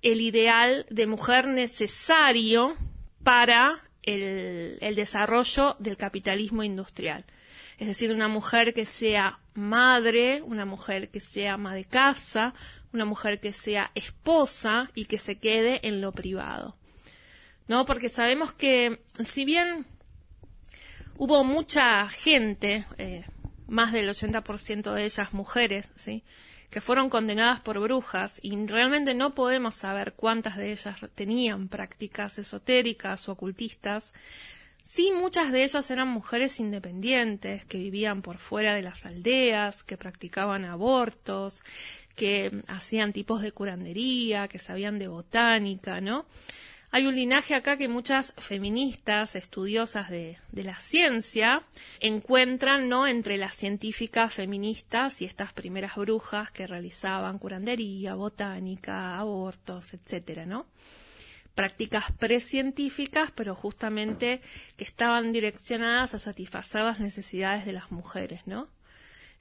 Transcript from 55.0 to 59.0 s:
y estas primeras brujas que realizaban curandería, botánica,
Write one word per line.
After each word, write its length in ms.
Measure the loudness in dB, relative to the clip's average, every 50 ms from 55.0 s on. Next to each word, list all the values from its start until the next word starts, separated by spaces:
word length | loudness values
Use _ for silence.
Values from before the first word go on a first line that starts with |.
| 0 -2 -2 -6 -8
y 20 |
estas 300 | -10 -8 -8 -10 -10 -10
primeras 420 | -12 -12 -10 -8 -8 -8 -8 -6
brujas 540 | -4 -2 0 -2 -2 -2 -4 -6 -6 -6 -8
que 160 | -10 -12 -10
realizaban 720 | -10 -10 -10 -12 -12 -12 -8 -6 -4 -4 -4 -4 -6 -6 -8
curandería, 760 | -10 -10 -10 -8 -6 -4 -4 -4 -4 -6 -6 -8 -8 -8 -6
botánica, 1040 | -6 -6 -6 -6 -6 -8 -8 -6 -8 -8 -8 -8 -10 -10 -8 -8 -6